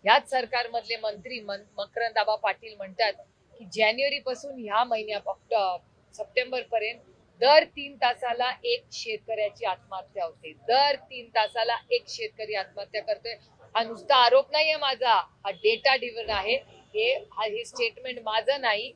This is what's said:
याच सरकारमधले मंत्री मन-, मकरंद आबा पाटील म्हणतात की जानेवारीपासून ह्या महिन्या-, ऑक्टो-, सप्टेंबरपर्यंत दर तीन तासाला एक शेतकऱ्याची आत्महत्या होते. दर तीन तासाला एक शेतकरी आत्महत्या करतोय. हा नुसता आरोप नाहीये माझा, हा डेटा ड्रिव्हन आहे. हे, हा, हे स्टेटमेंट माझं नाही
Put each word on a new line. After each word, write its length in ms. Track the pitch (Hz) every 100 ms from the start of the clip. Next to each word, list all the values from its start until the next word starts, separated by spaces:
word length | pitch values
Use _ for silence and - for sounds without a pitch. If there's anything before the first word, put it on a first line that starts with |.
| 196
याच 240 | 262 277
सरकारमधले 680 | 262 233 247 233 233 226 233
मंत्री 420 | 220 202 233 247
मन-, 240 | 202 196 202 -
मकरंद 400 | 202 233 233 220
आबा 180 | 214 214
पाटील 400 | 208 190 226 208
म्हणतात 380 | 190 190 220 - - _ _ -
की 60 | 202
जानेवारीपासून 920 | 208 214 233 277 285 254 247 285 262
ह्या 200 | 214 208
महिन्या-, 380 | 247 220 214 208 190
ऑक्टो-, 520 | 190 _ 226 190 180 _ _ _
सप्टेंबरपर्यंत 840 | - 202 - 254 254 - 226 214 233 _ _ _ _
दर 240 | 247 311
तीन 320 | 311 - 285 277
तासाला 560 | 247 247 247 240 247 247
एक 200 | 240 240 _
शेतकऱ्याची 760 | - 226 214 - 214 208 202 220
आत्महत्या 600 | 185 _ 190 185 196 170
होते. 280 | 160 160 151 -
दर 280 | 254 285 269
तीन 340 | - 254 233
तासाला 480 | 226 214 240 233 233 _
एक 120 | 240 -
शेतकरी 460 | - 220 - 214
आत्महत्या 500 | 208 190 202 196 214
करतोय. 300 | 208 202 233 226 _ _ - 220
हा 80 |
नुसता 320 | 233 226 - 269
आरोप 360 | 240 262 277
नाहीये 240 | 302 311 311
माझा, 380 | 285 247 247 208
हा 360 | - _ 202
डेटा 440 | 180 214 226 277 262
ड्रिव्हन 340 | 247 226 220
आहे. 260 | 208 202 262 -
हे, 480 | - _ 214 233 262 -
हा, 120 | - 220
हे 200 | 214 226
स्टेटमेंट 540 | 262 233 - 254 240 220
माझं 360 | 220 220 277
नाही 260 | 247 208 247